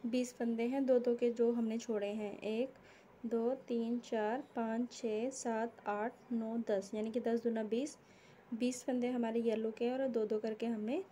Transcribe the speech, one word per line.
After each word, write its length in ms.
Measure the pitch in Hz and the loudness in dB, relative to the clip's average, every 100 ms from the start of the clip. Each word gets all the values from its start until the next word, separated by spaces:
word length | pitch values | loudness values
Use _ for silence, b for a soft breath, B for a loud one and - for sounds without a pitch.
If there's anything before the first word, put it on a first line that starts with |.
बीस 300 | 240 247 247 | 0 0 -2
फंदे 280 | - 233 226 | -2 -2 0
हैं, 200 | 233 269 269 | 0 2 6
दो 120 | 254 | 6
दो 160 | 247 240 | 6 4
के 140 | 240 | 2
जो 180 | 233 233 | 4 4
हमने 260 | 233 226 226 | 4 2 -2
छोड़े 300 | 233 214 202 | -2 -2 -2
हैं, 300 | 214 208 - | -4 -6 -6
एक, 360 | 208 220 269 - B B B - 226 | -4 -2 -2 -4 B B B -12 -4
दो, 280 | 233 233 262 | 0 0 -2
तीन, 340 | - 233 226 240 | -2 -2 0 -2
चार, 420 | - 226 214 247 285 - | -2 0 0 -2 -4 -4
पाँच, 360 | 226 226 247 | -2 0 -2
छः, 360 | - 233 214 240 | -4 -4 -2 -2
सात, 500 | 269 247 220 233 - - | -4 -2 0 -2 -4 -4
आठ, 240 | 208 226 - - | -2 -2 -6 -4
नौ, 240 | 233 220 233 226 | -2 -2 -4 0
दस, 220 | 202 196 | 0 0
यानी 160 | 214 220 | -4 -2
कि 100 | 233 | 0
दस 200 | 226 233 | 0 0
दूना 200 | 233 226 | 0 0
बीस, 320 | 214 226 302 - B B B B B | 0 0 -2 -6 B B B B B
बीस 300 | 220 247 254 | 0 0 0
फंदे 240 | - 247 240 | -2 0 0
हमारे 320 | 247 233 226 | 0 0 2
येलो 280 | 233 220 220 | 2 2 -2
के 180 | 220 240 | 0 0
और 160 | 262 269 | 0 0
दो 160 | 226 214 | 2 2
दो 120 | 214 | 0
करके 280 | 220 214 233 | 0 -2 -2
हमने 360 | 226 214 302 381 | -2 0 -2 -4